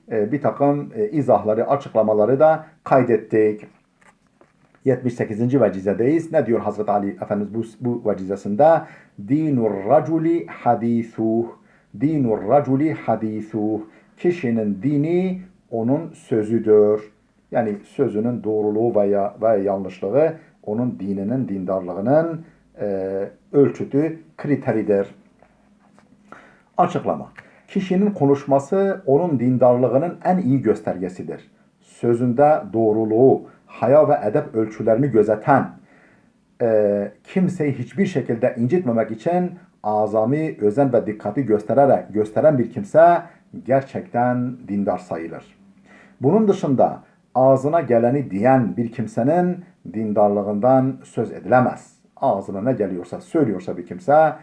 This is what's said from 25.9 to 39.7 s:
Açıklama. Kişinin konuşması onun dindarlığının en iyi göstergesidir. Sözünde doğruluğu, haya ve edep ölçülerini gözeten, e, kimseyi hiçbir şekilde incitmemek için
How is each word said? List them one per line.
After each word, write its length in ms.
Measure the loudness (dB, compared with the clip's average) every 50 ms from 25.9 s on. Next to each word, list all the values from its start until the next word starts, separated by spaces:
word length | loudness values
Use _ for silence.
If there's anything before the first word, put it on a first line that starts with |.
| _ _ _ _ _ _ _ _ -20 -20 -20 _ _ _ _ _ _
Açıklama. 540 | -2 -2 0 -2 -4 -4 -4 -6 -6 -8 -16 _ -20 -20 _ _ _ _
Kişinin 440 | _ -6 -6 -2 0 0 2 2 0
konuşması 880 | 0 0 2 2 2 0 0 0 0 0 0 0 0 0 0 0 -2 -4 0
onun 340 | 2 2 2 2 0 -2 0
dindarlığının 800 | 0 0 2 4 4 4 6 4 2 2 2 0 0 -2 -6 -4 -2
en 120 | 0 0
iyi 240 | 0 2 0 0 2
göstergesidir. 880 | 2 0 0 0 -2 -8 -6 -6 -8 -8 -8 -10 -12 -12 -12 -14 -16 _ _ _ _ _ _ _
Sözünde 840 | _ _ _ -2 0 0 2 2 0 0 2 4 4 4 4 2 -2 -4 0
doğruluğu, 680 | 2 2 2 2 2 0 2 4 6 6 6 6 4 -2 -12 -20 _ _
haya 440 | _ -6 -2 2 4 6 6 6 4
ve 180 | 2 0 0
edep 280 | -2 -2 -2 -4 -2 -2
ölçülerini 560 | -2 -2 -2 -4 -4 0 0 2 2 0 2
gözeten, 580 | 2 2 4 4 0 0 2 2 2 2 2 -2 -10 -18 _ _ _ _ _ _ _ _ _ _ _ _ _ _ _ _
e, 500 | 0 2 2 4 2 2 0 0 -4 -6 -10 _ _
kimseyi 500 | -6 -2 -2 0 0 -2 -2 -4 -4 -4
hiçbir 320 | -6 -10 -8 -4 -2 -2
şekilde 500 | -2 -2 -4 -2 -2 -2 0 0 -2 0
incitmemek 540 | -2 -2 0 0 0 0 0 -2 -2 -2 -4
için 400 | -6 -6 -4 -2 0 0 -2 -2 -6 -12 -20 _